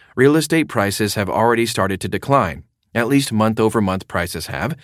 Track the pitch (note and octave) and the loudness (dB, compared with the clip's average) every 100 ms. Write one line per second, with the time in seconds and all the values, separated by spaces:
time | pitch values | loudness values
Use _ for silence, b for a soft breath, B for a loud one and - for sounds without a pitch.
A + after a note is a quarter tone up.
0 | b - C3+ D#3 D#3 D#3+ D#3 A#2+ G2+ G2+ | b 2 4 4 2 -2 0 -2 -2 0
1 | G#2+ A2 F#2+ - A#2 A#2 A2+ A2+ F#2+ F#2+ | -2 -2 -2 2 2 2 0 0 -2 -2
2 | G2 G2 - C#3 F#2+ C#2+ - _ _ A2+ | -4 -6 0 0 0 -6 -16 _ _ -2
3 | A#2 C#3 C3+ A2 A2 A2+ A2 A2+ G2 F#2 | 2 2 2 0 0 2 0 2 0 -2
4 | - F#2 F2 E2+ - C2+ G#2+ E3 | -4 -4 -4 -6 -8 -6 -6 -8